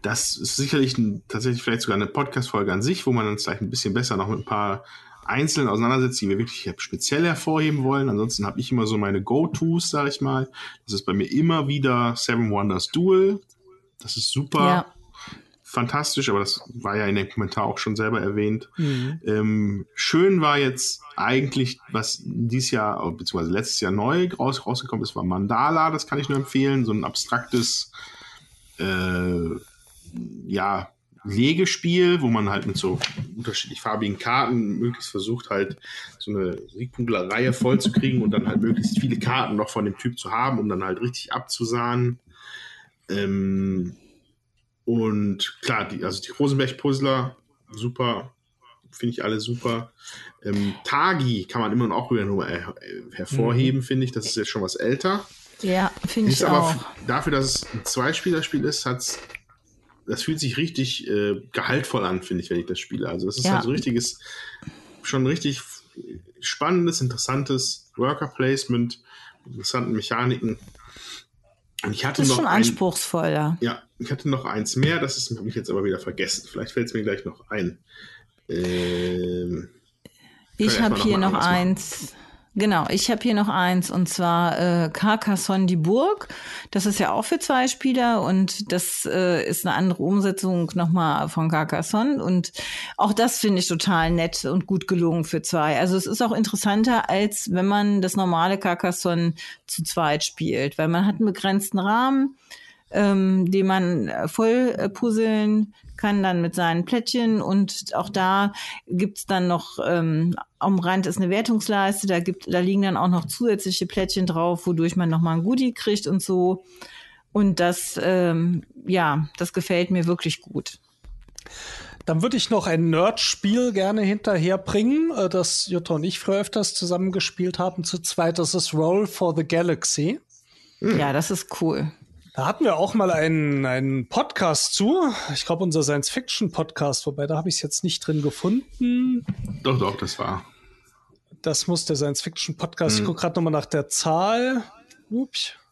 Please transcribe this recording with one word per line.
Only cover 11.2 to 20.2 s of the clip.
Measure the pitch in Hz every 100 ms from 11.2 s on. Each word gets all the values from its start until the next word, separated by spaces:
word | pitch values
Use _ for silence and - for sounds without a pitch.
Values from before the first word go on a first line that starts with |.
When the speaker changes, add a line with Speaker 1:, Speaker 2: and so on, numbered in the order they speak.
| -
Speaker 1:
immer | 135 165 165 139
wieder | 143 135 123 120 117
Seven | - 120 113
Wonders | 101 101 92 -
Duel. | 151 180 185 196 202 _ _ - - _ _
Das | - -
ist | -
super. | 131 143 151
Speaker 2:
Ja. | 143 143 - - - - - - - _
Speaker 1:
Fantastisch, | - - 120 143 147 - 135
aber | 101
das | 101 - -
war | 117 104 104
ja | 104
in | 101
dem | 95
Kommentar | - 95 -
auch | 107 -
schon | - 107
selber | 110 113
erwähnt. | 98 104 104 110 - -
Speaker 3:
Mhm. | 151 131 127 160 -
Speaker 1:
Ähm, | 107 107 107 104 101 -
schön | - - 160